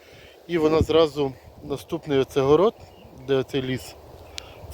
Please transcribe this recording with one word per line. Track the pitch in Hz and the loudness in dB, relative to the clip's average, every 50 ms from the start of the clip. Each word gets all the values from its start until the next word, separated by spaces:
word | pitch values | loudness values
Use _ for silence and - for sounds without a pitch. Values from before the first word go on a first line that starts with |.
| - - - - - - - - - | -20 -20 -20 -20 -20 -20 -20 -20 -8
І | - 175 | -6 -2
вона | 165 156 156 160 156 | 0 2 2 2 2
зразу, | 147 - 156 160 165 151 139 147 143 135 131 - - - - - 147 | 2 4 4 4 4 2 0 -2 -4 -4 -4 -10 -18 -20 -20 -18 -12
наступний | 147 143 131 - - 175 156 - 156 143 135 | -10 -10 -10 -8 -10 -10 -10 -4 0 0 0
оце | 131 - - 143 | 0 0 0 0
город, | 131 135 151 160 185 233 - - - - - - - - - - 127 | 4 4 4 4 4 2 -2 -4 -14 -20 -20 -20 -20 -20 -20 -14 -6
де | 131 139 | -2 -2
оцей | 135 127 - - 139 | -2 -2 -4 -6 -6
ліс, | 131 131 131 120 - - - - - - - - - - - - - - - - - - | -4 -6 -6 -8 -10 -14 -20 -20 -20 -20 -20 -20 -20 -18 -18 -16 -16 -16 -20 -20 -20 -8